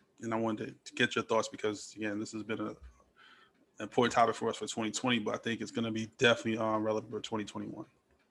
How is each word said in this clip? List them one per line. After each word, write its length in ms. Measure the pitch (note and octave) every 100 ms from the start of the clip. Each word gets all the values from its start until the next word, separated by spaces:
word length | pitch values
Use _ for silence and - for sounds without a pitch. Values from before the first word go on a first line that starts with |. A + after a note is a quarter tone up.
| _ -
and 140 | A#2
I 20 | A2+
wanted 300 | A2+ G#2+ A2 -
to, 60 | -
to 40 | -
get 180 | B2
your 80 | A#2
thoughts 240 | G#2+ A2+ -
because, 460 | - G#2+ G2+ - G#2
again, 220 | G#2+ G#2
this 140 | G#2+
has 100 | A2
been 160 | G#2 G#2+
a, 120 | G#2+
an 60 | F2 - - _ _ - - - _ _ -
important 340 | G#2+ C3+ A#2
topic 220 | A#2+ A2+
for 140 | - A#2
us 80 | -
for 100 | G#2
twenty 240 | A#2 A2
twenty, 300 | - B2+ A#2+
but 160 | G#2+ A2
I 20 |
think 220 | A#2 A2+
it's 100 | G#2
gonna 220 | A#2+ A2+
be 180 | A2 A2 -
definitely, 400 | A#2+ A#2 A2+ A2
um, 240 | A2 A2
relevant 300 | A2 G#2+ A2+
for 80 | G#2+
twenty 240 | - A2
twenty-one. 420 | G2+ G#2 G#2+ G#2 G#2+ _ _ _ _